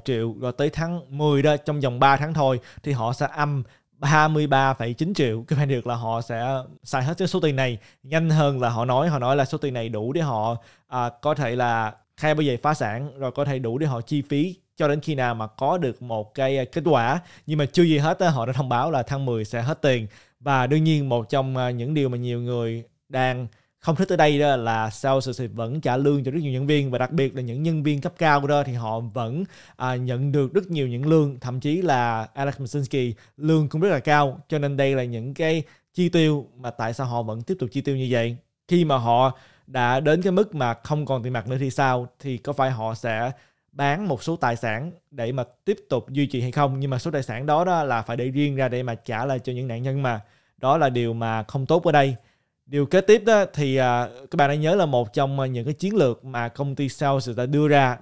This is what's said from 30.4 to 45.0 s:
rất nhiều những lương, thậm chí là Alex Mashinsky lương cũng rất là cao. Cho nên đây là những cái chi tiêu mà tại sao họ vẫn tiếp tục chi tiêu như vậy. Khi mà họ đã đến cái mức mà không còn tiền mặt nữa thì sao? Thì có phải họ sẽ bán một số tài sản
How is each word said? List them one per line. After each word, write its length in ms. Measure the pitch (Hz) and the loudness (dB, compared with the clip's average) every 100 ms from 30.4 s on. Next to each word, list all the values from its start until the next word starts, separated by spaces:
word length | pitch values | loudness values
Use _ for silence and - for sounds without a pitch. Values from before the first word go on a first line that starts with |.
| 131 | 2
rất 140 | 175 185 | 0 -2
nhiều 200 | 160 131 | -2 -2
những 200 | 120 147 | -2 2
lương, 320 | 160 147 127 | 4 4 -2
thậm 200 | 127 127 | -8 -4
chí 220 | 143 165 | -2 0
là 460 | 175 131 120 110 110 | 2 2 2 0 -4
Alex 260 | 139 139 135 | -4 -6 -4
Mashinsky 540 | 131 147 135 139 123 110 _ - | -6 -4 -2 -2 -2 -6 _ -6
lương 320 | 156 160 147 | 2 2 2
cũng 120 | 156 | 0
rất 80 | 196 | 2
là 100 | 151 | 2
cao. 400 | 151 147 143 127 - | 4 4 4 -2 -6
Cho 100 | 156 | -2
nên 180 | 143 139 | -2 2
đây 180 | 139 135 | 2 2
là 80 | |
những 300 | 123 117 120 | -2 -6 -8
cái 300 | 139 160 165 147 _ _ | -2 0 0 -2 _ _
chi 160 | - 175 | -2 2
tiêu 380 | 175 156 147 117 - | 4 4 2 -4 -10
mà 140 | 123 | -12
tại 220 | - 113 | -4 -4
sao 140 | 117 127 | -2 -4
họ 140 | 120 | -2
vẫn 200 | 110 110 | -4 -6
tiếp 140 | 117 190 | -6 -4
tục 100 | 127 | -4
chi 100 | 139 | -4
tiêu 160 | 139 135 | -2 -2
như 100 | 127 | 0
vậy. 280 | 123 117 120 - _ - | 0 0 -4 -12 _ 0
Khi 180 | 175 160 | 2 4
mà 120 | 135 | 2
họ 400 | 117 120 131 - - _ - | 4 4 4 0 -12 _ -10
đã 320 | 131 120 131 | -2 0 2
đến 220 | 151 170 | 2 2
cái 100 | 185 | 2
mức 240 | 185 214 151 | 2 0 0
mà 180 | 120 | -2
không 320 | 117 - 151 143 | -2 -4 -4 -2
còn 180 | 131 | -2
tiền 100 | 120 | -2
mặt 140 | 123 120 | -4 -4
nữa 100 | 131 | -4
thì 100 | 139 | -2
sao? 380 | 123 135 127 123 _ | 0 2 2 -2 _
Thì 180 | 139 120 | -10 -8
có 160 | - | -6
phải 180 | 135 131 | -2 0
họ 220 | 120 110 113 | 0 -4 -6
sẽ 360 | 117 110 120 135 _ _ _ | -4 -2 -4 -6 _ _ _
bán 360 | 143 143 156 208 | -4 -2 0 -2
một 160 | 127 | -4
số 120 | - 165 | -4 -2
tài 200 | 127 117 | -2 -2
sản 360 | 120 110 156 170 | -4 -4 -6 -12